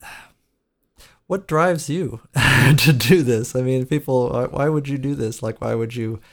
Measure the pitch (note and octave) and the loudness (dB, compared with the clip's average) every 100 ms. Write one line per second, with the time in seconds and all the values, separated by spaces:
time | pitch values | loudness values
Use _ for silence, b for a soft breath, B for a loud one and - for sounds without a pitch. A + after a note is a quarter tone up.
0 | B B B _ _ _ _ _ _ _ | B B B _ _ _ _ _ _ _
1 | b b _ F#3+ - D#3 F3+ E3+ - D#3+ | b b _ -8 -2 0 2 0 -4 -4
2 | D3+ A2+ - C#3 A#2 - - D3+ D#3 C3 | -4 -8 -6 0 4 4 6 6 4 2
3 | - F3+ B2 A2+ A#2+ B2+ B2+ C3 B2+ D3+ | 4 4 4 0 0 -2 0 -2 -2 -4
4 | D3 B2+ B2 B2 B2 D3 C#3+ D3+ C#3 C#3 | 0 0 0 -2 -4 -2 -2 -2 -4 -6
5 | C#3 C#3+ A2+ A#2 A2 G#2+ A2+ A2+ A2+ A#2+ | -4 -4 -6 -4 -8 -6 -4 -4 -4 -6
6 | A2 A2 b | -6 -8 b